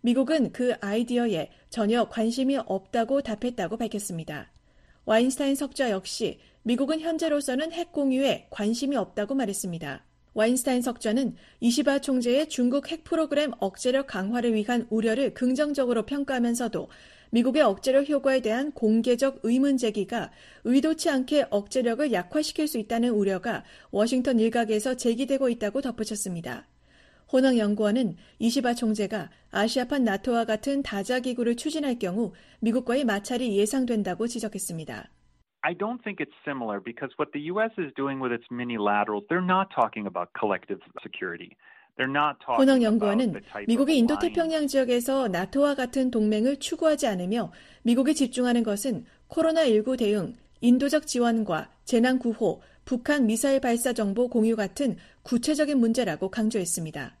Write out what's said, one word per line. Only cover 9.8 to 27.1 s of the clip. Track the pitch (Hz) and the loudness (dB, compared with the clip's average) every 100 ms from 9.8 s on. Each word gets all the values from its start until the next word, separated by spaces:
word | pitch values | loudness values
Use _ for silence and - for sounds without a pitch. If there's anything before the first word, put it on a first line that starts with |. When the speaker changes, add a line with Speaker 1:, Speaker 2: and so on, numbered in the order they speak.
| 151 135 _ _ _ | -10 -12 _ _ _
Speaker 1:
와인스타인 | - 220 254 - 247 | 0 2 2 2 0
석좌는 | 247 233 220 233 262 - - _ | 0 -2 -2 0 0 -4 -18 _
이시바 | 233 240 285 277 | 2 2 2 2
총재의 | 277 254 240 262 311 | 0 0 2 2 0
중국 | - 247 277 277 | 0 2 0 -2
핵 | 320 | -10
프로그램 | - 330 311 285 302 - | -2 -2 0 0 -2 -2
억제력 | 196 196 247 262 269 | -4 -2 0 0 -2
강화를 | 190 190 240 240 | -6 -2 0 0
위한 | 220 214 240 226 | 0 0 -2 0
우려를 | 220 226 226 262 | 0 0 2 0
긍정적으로 | - 254 262 302 277 254 233 - | 0 0 0 0 0 0 0 -2
평가하면서도 | 285 277 262 240 233 233 233 - - - - - | -4 -2 0 0 0 -2 -4 -8 -16 -20 -20 -2
미국의 | 233 240 277 | 2 2 4
억제력 | 262 190 262 262 285 | 4 2 2 2 2
효과에 | 285 269 262 | 0 2 2
대한 | 220 233 294 | 0 -2 -4
공개적 | - 220 220 240 240 269 269 | 0 2 4 4 2 0 0
의문 | 226 247 285 269 | 0 2 4 2
제기가 | 240 208 190 233 180 - - - | 0 -2 -4 -4 -6 -12 -20 -8
의도치 | 220 262 311 320 349 | 2 4 4 0 0
않게 | 269 254 294 254 | 0 2 0 2
억제력을 | 202 202 262 240 233 302 | -2 -2 -2 0 0 0
약화시킬 | 208 180 302 302 - 208 | 0 -2 -4 -2 -2 -2
수 | 233 | -2
있다는 | 208 233 240 | -2 0 2
우려가 | 214 202 190 - 190 - - - | 2 0 0 -4 -6 -8 -20 -6
워싱턴 | 196 220 254 254 240 | 0 2 2 2 2
일각에서 | 226 240 220 214 233 | 2 2 0 0 0
제기되고 | 254 240 233 262 269 262 | -2 0 0 0 0 0
있다고 | 240 214 233 | 0 -4 -4
덧붙였습니다. | 277 240 220 214 190 175 165 120 - _ _ _ - | -6 -6 -6 -6 -6 -6 -8 -12 -16 _ _ _ -20